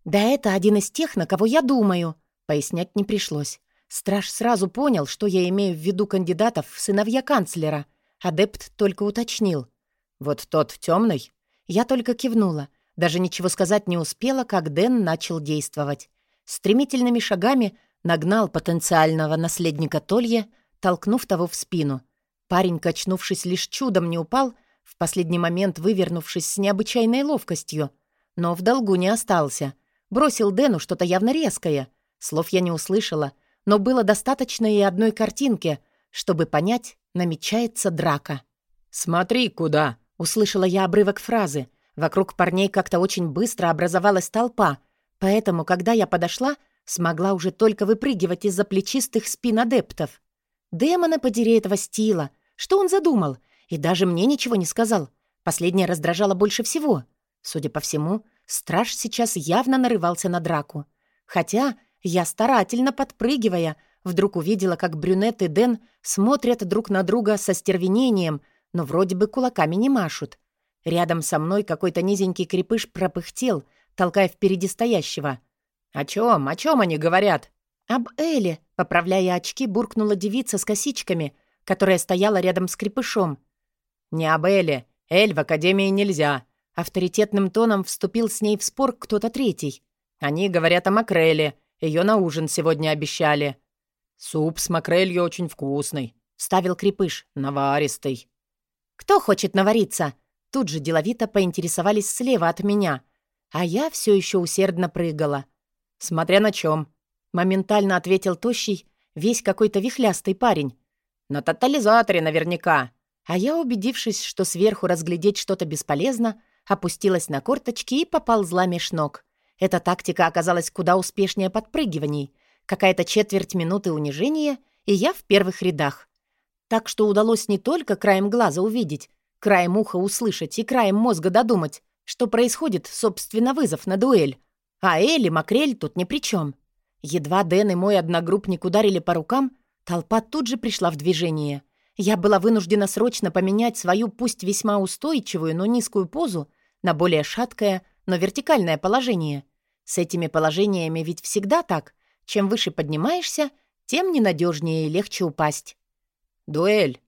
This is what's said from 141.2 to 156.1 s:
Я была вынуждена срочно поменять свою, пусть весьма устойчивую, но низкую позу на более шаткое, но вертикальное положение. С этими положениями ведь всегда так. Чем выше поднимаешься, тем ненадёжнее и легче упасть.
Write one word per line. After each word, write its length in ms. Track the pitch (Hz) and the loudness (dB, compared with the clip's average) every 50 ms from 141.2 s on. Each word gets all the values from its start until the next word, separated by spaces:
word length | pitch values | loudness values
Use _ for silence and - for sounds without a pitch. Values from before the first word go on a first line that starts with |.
| 175 165 160 156 151 147 139 139 - _ _ _ _ _ _ - | 0 -2 -2 -2 -4 -4 -6 -8 -10 _ _ _ _ _ _ -4
Я 200 | 190 196 214 185 | 0 0 0 2
была 220 | 175 208 208 185 | 4 4 4 4
вынуждена 480 | 175 226 233 214 180 170 208 208 196 196 | 4 4 2 2 2 2 2 2 2 0
срочно 440 | - 202 220 247 - - 214 180 | 0 0 0 0 0 -2 -4 -2
поменять 460 | - 185 185 190 196 214 233 240 - - | 0 0 0 2 2 2 0 0 -2 -2
свою, 300 | - 175 185 208 233 208 | 0 0 0 2 0 -2
пусть 360 | - - 240 233 - - 185 | -4 -4 -4 -4 -4 -4 -4
весьма 360 | 185 202 - - 214 208 202 | -4 -4 -2 0 0 0 0
устойчивую, 760 | 190 190 - - - 302 320 262 - - - 170 160 160 160 | 0 -2 -4 -6 -4 -2 -2 -2 -2 -4 -4 -4 -2 -2 -2
но 100 | 170 190 | -2 0
низкую 420 | 214 240 247 226 - - 208 185 165 | 0 0 0 -2 -2 -2 -2 -2 -2
позу 420 | - 302 339 262 185 165 147 - _ _ _ _ _ _ | -2 -4 -4 -4 -4 -6 -8 -10 _ _ _ _ _ _
на 120 | - 180 165 | -2 -2 0
более 300 | 147 180 180 165 151 147 | 2 2 2 2 2 0
шаткое, 600 | - - 220 247 240 - - 214 202 190 185 - _ _ _ _ | -2 -4 -4 -6 -6 -4 -2 0 0 0 -2 -4 _ _ _ _
но 100 | - 185 | -2 -2
вертикальное 640 | 170 185 196 - 285 277 - 311 247 180 170 156 147 | 0 0 -2 -2 -4 0 2 2 2 2 0 -2 0
положение. 640 | - 185 214 262 254 247 220 175 160 151 143 143 - _ _ _ _ _ _ _ _ | 0 0 0 0 0 0 -2 -2 -2 -2 -4 -6 -8 _ _ _ _ _ _ _ _
С 140 | - - 185 | -6 -4 -4
этими 300 | 170 160 - 170 165 151 | -2 -2 -2 -4 -4 -2
положениями 760 | - 160 156 156 151 180 202 208 196 180 165 160 160 165 | 0 0 0 2 2 0 0 0 0 0 -2 -2 -4 -4
ведь 200 | 160 160 170 - | -4 -6 -8 -8
всегда 420 | - - - 214 196 196 285 339 339 | -8 -6 -4 -4 0 2 2 2 2
так. 300 | - 185 151 - - _ _ _ _ _ _ _ | 0 -4 -4 -4 -8 _ _ _ _ _ _ _
Чем 240 | - - 214 196 190 | -4 -2 0 0 0
выше 220 | 220 226 - 190 | 0 -2 -2 -4
поднимаешься, 800 | - - 160 143 156 151 175 269 339 359 320 - - - 302 269 - _ _ _ _ _ _ | -4 -4 -4 -4 -2 -2 0 0 0 -2 -2 -4 -4 -4 -4 -4 -6 _ _ _ _ _ _
тем 260 | - - 320 381 381 | -4 -2 0 0 0
ненадёжнее 760 | 339 277 220 196 175 151 175 175 160 147 160 165 160 160 156 151 | 2 2 2 2 2 2 0 -2 -2 -2 -4 -2 -2 -2 -2 -2
и 20 | |
легче 360 | 156 185 202 - - - 190 | -2 -2 -4 -4 -4 -4 -4
упасть. 520 | 160 139 - 156 151 147 - - - - _ _ _ _ _ _ _ | -4 -2 0 -2 -2 -2 -4 -10 -16 -20 _ _ _ _ _ _ _